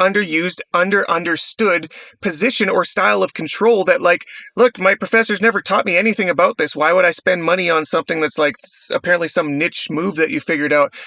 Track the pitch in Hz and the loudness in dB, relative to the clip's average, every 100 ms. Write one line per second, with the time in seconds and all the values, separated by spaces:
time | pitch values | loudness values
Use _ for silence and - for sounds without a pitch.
0 | 190 196 196 156 180 - - 175 180 202 | 0 0 -2 -2 -4 -6 -4 -2 2 0
1 | - 170 170 160 - - 214 170 156 - | 0 -2 -2 -4 -4 -2 0 0 -4 -14
2 | - - 202 151 220 - 196 185 175 - | -20 -8 -6 -2 -2 0 0 0 0 0
3 | 196 208 185 - 160 - 214 220 185 175 | 0 2 0 -4 -8 0 2 4 2 2
4 | 170 175 - - - - 226 - 185 202 | 2 0 -2 -20 -8 2 2 4 0 2
5 | 196 226 226 202 214 196 - 196 208 175 | 0 0 0 0 0 0 0 -2 0 0
6 | 214 202 185 160 185 - 151 151 151 180 | 0 0 0 2 2 2 -4 0 2 4
7 | 180 165 - 180 165 185 175 160 156 170 | 2 0 -2 -2 0 0 0 0 0 -2
8 | 156 165 151 - 147 - - - - - | -2 -2 -2 0 -2 -2 -12 -18 -6 -4
9 | - 175 165 - 156 143 165 - - 151 | 0 0 0 -2 -2 -2 -4 -4 -6 -4
10 | 185 156 156 156 - 160 147 147 190 - | -4 -2 -2 -2 -4 -4 0 2 0 -2